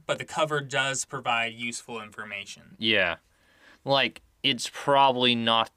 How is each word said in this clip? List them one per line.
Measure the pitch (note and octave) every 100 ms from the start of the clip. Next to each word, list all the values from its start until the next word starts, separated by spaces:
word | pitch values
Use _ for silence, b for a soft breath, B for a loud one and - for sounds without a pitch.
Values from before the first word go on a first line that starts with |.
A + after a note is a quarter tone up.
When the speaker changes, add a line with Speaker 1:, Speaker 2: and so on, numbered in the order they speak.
| -
Speaker 1:
but | C#3
the | B2+
cover | - D#3 D3+
does | C#3 C#3 C3+ B2 -
provide | C#3 B2 A#2 A#2
useful | A2+ A#2+ A2+ - A#2
information. | G#2+ G#2 G#2+ G2+ G2 - F#2+ F#2+
Speaker 2:
Yeah. | A2 G#2+ F2+ E2 _ b b b b b
Like, | C3 C#3 B2 - _ _
it's | C#3 B2 -
probably | - - C#3 C#3 B2 B2+ A#2
not | A#2 A2+ A2+